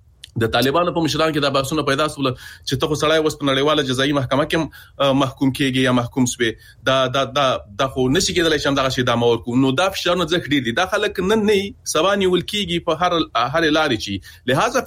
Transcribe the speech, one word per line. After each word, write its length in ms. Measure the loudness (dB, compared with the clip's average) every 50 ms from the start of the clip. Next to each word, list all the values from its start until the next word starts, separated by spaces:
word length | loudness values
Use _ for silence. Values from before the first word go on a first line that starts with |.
| _ _ _ _ -20 -10 -4 -2
د 40 | -2 0
طالبانو 420 | 0 0 2 2 2 2 0 0 0
په 60 | 0
مشران 320 | -2 -2 0 0 0 0
کې 60 | 0 0
دا 100 | -2 0
بحثونه 340 | 0 -2 -2 -2 -2 -2
پیدا 260 | -2 0 0 0 -2 -2
سول 200 | -2 -2 -4 -4 -4
چې 440 | -6 -10 -18 -20 -16 -8 -6 -4 -2
ته 80 | -2
خو 80 | -2 -2
سړی 240 | 0 2 2 4 4 2
اوس 100 | 0 0 -2
په 80 | -2
نړیواله 360 | 0 0 2 2 2 2 2 0 0
جزایي 240 | 0 0 0 0
محکمه 320 | 0 0 -2 0 0 0 0
کې 100 | 0 0
هم، 160 | -2 -2 -4 -8 -14 -20 -12 -4 -2
اه، 120 | 0 2
محکوم 400 | 2 2 2 0 -2 0 0 0
کېږي 240 | 0 0 0 0 0
یا 160 | 2 2 2
محکوم 320 | 2 2 0 -2 0 0 0
سوې. 260 | 0 0 0 -2 -2 -2 -4 -10 -20 -16 -6 -2
دا، 200 | 0 2 2 2
دا، 160 | 0 0 -2 -2
دا، 200 | 0 0 0 2 2 0 -2 -6 -8 -6 -4
دا 60 | -4
خو 200 | -2 0 0 0 2
نشي 260 | 2 2 0 0 0
کېدلی 240 | 0 2 2 2 0
چې 80 | 0
همدغه 220 | 0 0 0 0 0
شی 140 | 0 0
ادامه 260 | 0 0 2 2 4 2
ورکړو. 320 | 2 2 0 -2 0 2 2
نو 60 | 2
دا 180 | 2 2 0 0
فشارونه 380 | -2 -2 -2 0 0 0 0
ځکه 240 | 0 -2 -2 -2 0 -2
ډېر 100 | -2 0
دي. 80 | -2
دا 140 | -2 -2 -2
خلک 340 | 0 0 -2 -2 -2 -2 -2
نن 240 | -2 0 0 2 2 2
نه 20 |
وي، 220 | 2 2 0 -2 -8 -12 -8
سبا 300 | -4 -2 0 0 2 2
نیول 260 | 2 2 2 2 0
کېږي 380 | -2 -2 -6 -6 -4 -4 -4 -4 -2
په 60 | -2 -2 0
هر، 100 | 0 0 0 0 -2 -2 -2 -2 0 0
هرې 180 | 0 0 2 2 2
لارې 200 | 2 2 0 0 -2 -4
چې. 80 | -6 -8 -8 -10 -14 -20 -8 -4
لهذا 340 | -2 0 2 2 0 0 -2 -2